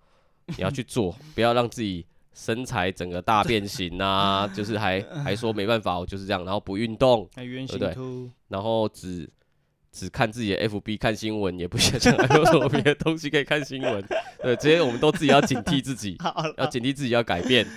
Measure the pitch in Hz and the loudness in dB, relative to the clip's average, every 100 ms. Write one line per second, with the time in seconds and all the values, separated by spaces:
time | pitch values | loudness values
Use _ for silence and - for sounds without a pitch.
0 | _ _ _ _ - 135 95 131 117 131 | _ _ _ _ -14 -6 -4 -4 -4 -2
1 | 92 - - - 117 120 117 123 107 90 | -2 -4 -8 0 2 2 0 -4 -6 -6
2 | 82 _ _ - - 113 127 113 92 92 | -10 _ _ -12 -6 -6 -4 -2 -2 -4
3 | 90 87 92 110 98 113 101 - 90 90 | -6 -4 2 2 4 0 -2 -6 -6 -2
4 | 98 98 98 98 101 98 107 107 104 95 | 0 2 2 2 -2 -4 -4 -2 0 0
5 | 107 156 143 104 117 107 101 117 101 87 | -4 -6 -4 -4 -2 -2 0 0 0 -4
6 | 90 98 95 98 90 101 95 98 117 110 | -4 -8 -4 -4 -2 -4 -4 -4 -4 2
7 | 131 117 87 - 123 127 131 - 95 90 | 4 4 2 -12 -12 -10 -8 -4 -4 -6
8 | 127 127 123 - - 98 110 113 107 - | -10 -12 -14 -18 -10 -6 0 0 0 -4
9 | 92 90 73 _ _ _ _ _ _ - | -10 -10 -12 _ _ _ _ _ _ -12
10 | 92 - 117 113 110 95 110 104 107 104 | -8 -2 -2 -2 -2 0 0 -2 -6 -2
11 | 120 107 110 107 98 87 87 117 - 220 | -2 -2 -4 -2 -2 -2 -4 0 0 4
12 | 247 - - 466 359 285 131 - 147 143 | 4 4 6 6 6 6 4 2 2 2
13 | 160 160 147 147 131 151 135 131 127 104 | 0 -2 -2 -2 0 -2 -2 -4 -4 -4
14 | 98 - - - 127 120 143 170 139 117 | -4 -6 -6 -6 -2 2 6 6 4 2
15 | 151 160 147 139 - - - 143 131 127 | 2 4 6 6 6 0 0 -2 -2 -6
16 | 104 85 170 165 156 - 131 127 123 139 | -8 -6 -6 -4 -4 -4 -4 -2 -4 -2
17 | 135 120 117 87 98 127 101 | 0 0 0 -2 4 4 2